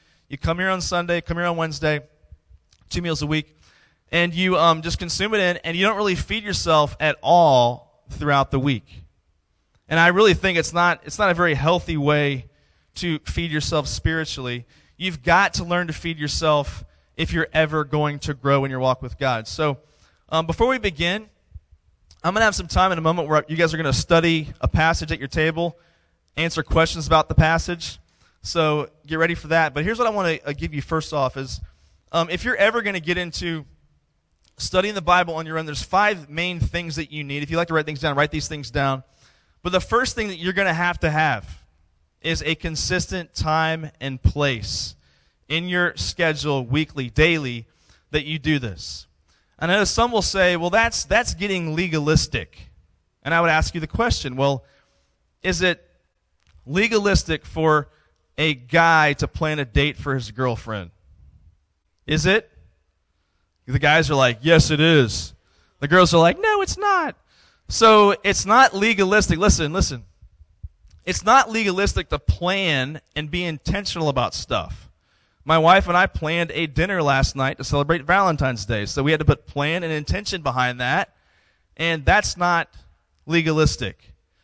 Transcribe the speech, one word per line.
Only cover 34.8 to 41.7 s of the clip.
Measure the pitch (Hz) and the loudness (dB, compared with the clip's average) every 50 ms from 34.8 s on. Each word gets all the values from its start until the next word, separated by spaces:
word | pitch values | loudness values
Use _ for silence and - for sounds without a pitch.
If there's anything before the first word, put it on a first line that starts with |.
| 202 208 214 | 0 0 -2
the | 190 | -2
Bible | 151 175 180 180 175 170 160 | 0 2 2 4 2 0 -4
on | 160 160 | -6 -6
your | 156 160 160 | -6 -6 -6
own, | 160 | -6
there's | 151 147 131 - | -6 -8 -10 -6
five | - 185 196 208 208 208 170 143 143 | -2 0 2 2 2 0 -4 -8 -10
main | 147 165 175 180 175 165 | -8 -6 -6 -4 -4 -4
things | 117 - - 170 175 160 135 | -4 -4 -4 -6 -6 -6 -8
that | 160 156 - | -8 -8 -8
you | 151 151 143 | -8 -10 -8
need. | 139 139 147 147 | -6 -6 -6 -6
If | 147 | -2
you | 165 | -2
like | 165 175 | -2 0
to | 165 160 | 0 0
write | 160 156 | 0 0
things | 156 151 131 | -2 -4 -4
down, | 160 151 139 | -2 -2 0
write | 143 151 147 | 0 0 0
these | 160 151 - | -2 -6 -6
things | - 160 147 127 - | -8 -8 -10 -10 -6
down. | - 147 139 135 135 131 - _ _ _ _ _ _ _ _ _ _ _ - | -4 -2 -2 -2 -2 -4 -8 _ _ _ _ _ _ _ _ _ _ _ -4
But | 180 185 | -2 -2
the | 180 | -2
first | - - 226 240 262 - - | 0 0 0 0 0 -2 -4
thing | 240 214 202 | -4 -6 -6
that | 185 | -6
you're | 160 170 185 175 | -6 -6 -4 -2
gonna | 196 196 180 160 | 0 0 0 0
have | 165 175 175 170 - | 0 -2 -2 -2 -2
to | - 156 | -2 -2
have | 151 156 160 147 123 101 - - - - _ _ | 0 2 0 0 0 -4 -6 -12 -18 -20 _ _